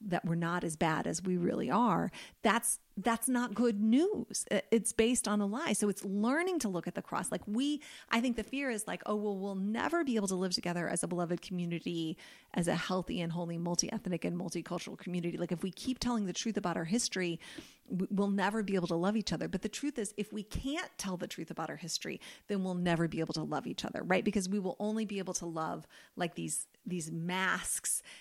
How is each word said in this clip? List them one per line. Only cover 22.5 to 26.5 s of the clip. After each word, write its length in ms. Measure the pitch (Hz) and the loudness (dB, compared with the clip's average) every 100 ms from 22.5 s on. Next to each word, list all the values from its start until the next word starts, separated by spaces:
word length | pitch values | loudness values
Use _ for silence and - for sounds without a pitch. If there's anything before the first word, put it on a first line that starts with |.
| 202 | -2
we'll 120 | 185 | 0
never 340 | 180 175 165 165 | 2 4 4 4
be 100 | 156 | 2
able 160 | 160 | -2
to 80 | 160 | -2
love 240 | 156 151 - | -2 -2 -2
each 180 | - | -6
other, 180 | - - | -4 -4
right? 200 | - 185 | 2 4
Because 240 | 208 202 185 | 4 2 0
we 120 | 202 | 0
will 160 | 185 - | -2 -2
only 260 | 208 220 | -2 -2
be 140 | 214 202 | -2 -4
able 160 | 185 | -4
to 120 | 175 175 | -4 -4
love, 400 | 160 160 170 - - - - | -4 -2 -4 -8 -20 -16 -4
like, 180 | 170 | -4
these, 320 | 165 165 | -2 -4